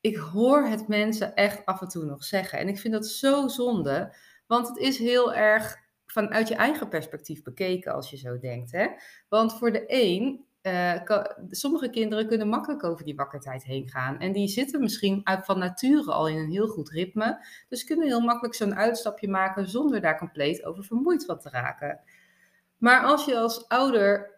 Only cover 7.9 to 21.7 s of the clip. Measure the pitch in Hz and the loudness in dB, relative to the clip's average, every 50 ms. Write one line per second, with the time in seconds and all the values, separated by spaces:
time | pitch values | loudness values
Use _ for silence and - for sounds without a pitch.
7.9 | - 139 135 - - 135 135 127 123 123 127 127 120 123 120 - - 170 208 - | -6 -6 -6 -8 -14 -14 -10 -10 -10 -8 -8 -8 -8 -8 -10 -8 -2 -2 -2 -2
8.9 | - - - - - - _ _ - 214 226 226 220 - 240 233 208 - - - | -2 -8 -18 -20 -20 -20 _ _ 2 4 4 2 0 0 0 0 0 0 -2 0
9.9 | - 262 240 196 175 185 226 277 269 - - _ _ _ _ 190 180 180 180 180 | 2 4 4 4 4 2 0 -2 -4 -6 -12 _ _ _ _ -2 0 0 2 0
10.9 | 175 175 175 - 214 196 - - - - 185 180 - - - 277 311 302 269 240 | 0 -2 0 0 0 0 0 -2 -8 -10 -14 -12 -10 -6 -2 -2 0 0 -2 -2
11.9 | 233 233 220 214 214 214 226 220 233 220 214 208 220 277 311 - 294 285 - 170 | -2 0 0 0 0 -2 0 0 0 0 0 0 -2 -2 -2 -4 -6 -4 -4 -4
12.9 | 170 160 147 151 143 143 143 - - 143 - 139 131 131 - 127 131 135 131 131 | -4 -4 -6 -10 -6 -6 -6 -6 -6 -14 -12 -10 -12 -12 -10 -6 -6 -6 -6 -6
13.9 | - 135 127 131 139 160 - 185 196 202 202 196 202 240 269 277 - 302 262 214 | -6 -4 -4 -4 -4 -4 -4 -2 0 0 0 0 0 -2 -2 -2 0 0 0 0
14.9 | - - - 202 196 196 - - 190 190 190 - 196 190 185 180 185 - - 254 | -2 0 0 0 0 2 0 0 -2 -2 0 -2 -2 0 0 -4 -4 -2 2 4
15.9 | 285 302 262 175 - - 156 156 156 156 156 156 165 196 214 214 214 - 143 - | 4 4 4 2 0 0 0 0 0 -2 -2 -2 0 0 0 -2 -2 -6 -10 -8
16.9 | - 156 180 185 - 214 214 233 311 - - - - - - _ - 240 - - | -4 -4 -4 -2 -2 -2 0 0 -2 -4 -8 -20 -20 -20 -14 _ -10 -10 -4 -2
17.9 | 320 302 330 285 247 233 233 233 240 233 247 233 - - 220 202 196 190 208 233 | 0 0 2 2 2 2 4 2 2 0 0 -6 -4 -2 -2 -2 0 2 2 2
18.9 | 233 233 - 214 202 - - 196 196 190 190 190 190 202 196 180 185 240 302 302 | 2 0 -4 -6 -6 -4 -4 -2 0 0 0 0 0 -2 -4 -2 -2 0 0 2
19.9 | 254 208 - 156 156 - - - _ - 143 147 175 175 - 165 165 185 202 - | 0 2 2 2 0 0 -2 -10 _ -2 0 0 0 -2 -6 -10 -10 -10 -10 -4
20.9 | 233 240 269 339 359 294 - - 170 - - 147 - 123 120 139 | -2 0 2 2 2 0 0 -4 -8 -8 -8 -8 -6 -4 -4 -4